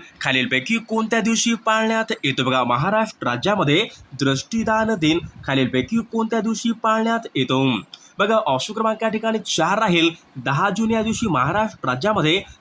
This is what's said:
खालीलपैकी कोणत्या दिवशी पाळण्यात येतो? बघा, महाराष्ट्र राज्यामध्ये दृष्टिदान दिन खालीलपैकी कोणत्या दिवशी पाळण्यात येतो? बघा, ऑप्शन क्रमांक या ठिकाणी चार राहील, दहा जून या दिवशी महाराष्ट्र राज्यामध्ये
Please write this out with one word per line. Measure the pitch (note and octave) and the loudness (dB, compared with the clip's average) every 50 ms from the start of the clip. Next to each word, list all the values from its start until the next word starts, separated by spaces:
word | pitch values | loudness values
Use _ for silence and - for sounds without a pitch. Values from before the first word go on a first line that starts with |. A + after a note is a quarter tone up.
| - - - - | -4 -8 -12 -6
खालीलपैकी | - C#3 C3 C3 B2 - C3 C3 C3 - A3+ A3 | -2 0 0 0 0 0 0 -2 -2 -2 -4 -4
कोणत्या | A3+ - A3 A3 A3 A3 A#3 A3+ | -4 -2 -2 -2 0 0 0 0
दिवशी | G3+ A3+ A3+ A3 - A#3 A#3 | 2 2 0 0 0 0 -2
पाळण्यात | A3 - A3+ A3 A3 A3 A3 A3+ A3 A3 - A3 - - | -2 0 0 0 2 2 2 0 0 -2 -2 -4 -4 -2
येतो? | C#3 B2 C#3 B2+ | -2 -2 0 0
बघा, | B2+ B2+ C3 B2 | 0 2 2 2
महाराष्ट्र | A#2+ A#2+ B2+ D3+ G3 G#3+ A3 A3 G#3+ - - - | 2 2 0 2 2 2 0 0 -2 -4 -6 -4
राज्यामध्ये | B2 A#2+ A#2+ - F#3+ G#3 G3 D#3+ C#3+ C#3+ F3+ A#3 - - - - - | -4 -4 -2 0 0 0 2 2 2 2 2 0 -2 -6 -18 -20 -12
दृष्टिदान | C3+ B2+ C#3 C3+ C3+ C3+ - - A3+ A3+ A3 A3 A3 A3 A3 A3 A3 | -6 -2 0 0 0 0 -4 -4 -4 -2 0 0 0 0 2 0 0
दिन | E3+ D#3 D3+ E3 E3+ - - - - - | 2 2 2 2 2 -2 -6 -14 -12 -6
खालीलपैकी | C#3+ C3+ C3+ C3 A2+ B2+ B2+ B2+ - A3+ | -2 0 0 0 0 0 -2 -2 0 -2
कोणत्या | A3+ - - A3+ A3+ A3 A3 A3+ A3+ | -4 -4 -4 -4 -4 -2 -2 -2 -2
दिवशी | F#3+ A3+ A3 A3 - A#3 | -2 -2 -4 -2 -2 -4
पाळण्यात | A3 - - A3 A3 A3 A3 A3+ A#3 A3+ A3+ - - | -4 -2 0 0 0 2 2 0 -2 -2 -4 -4 -2
येतो? | C#3+ B2+ - C3 C3+ C3+ C3 A#2 F#2+ - - - - - - - - | -2 0 0 2 2 2 2 0 -2 -4 -10 -18 -20 -20 -10 -4 -2
बघा, | G3+ G3+ A3+ | 0 2 2
ऑप्शन | A3 - C#3+ C3 B2+ - - G3+ | 2 2 0 0 -2 -2 -4 -4
क्रमांक | A3 A3 A3 G#3+ A3 | -2 -2 -2 -2 0
या | A3+ A3 | -2 -2
ठिकाणी | G3+ A3 A3 A3 A3 G#3+ | -2 -2 -2 -2 -2 -2
चार | G#3+ - - E3 D#3+ E3+ G3+ A3 | -4 -4 -2 0 0 2 2 2
राहील, | A3+ G3 F3 E3+ E3 E3+ E3 - - _ - | 2 2 4 4 4 2 0 -2 -16 _ -12
दहा | C3 A#2 C3+ C#3 D#3 F#3+ G3+ | -8 -4 -2 0 0 0 0
जून | F#3 G3+ A3+ A3 | 0 0 0 0
या | A3+ A3+ | 0 0
दिवशी | G#3+ A3+ G#3+ - A#3 G3+ | 0 0 -2 -2 0 0
महाराष्ट्र | - B2+ C3 D3 F3+ G#3 A3 G#3+ - - - B2+ | 2 2 2 2 2 0 0 -2 -4 -6 -4 -4
राज्यामध्ये | B2+ B2+ D3+ G#3 G#3+ F#3+ D3+ D3+ E3+ G3 G3 - - - | -2 0 0 0 2 2 2 2 2 0 -2 -6 -18 -18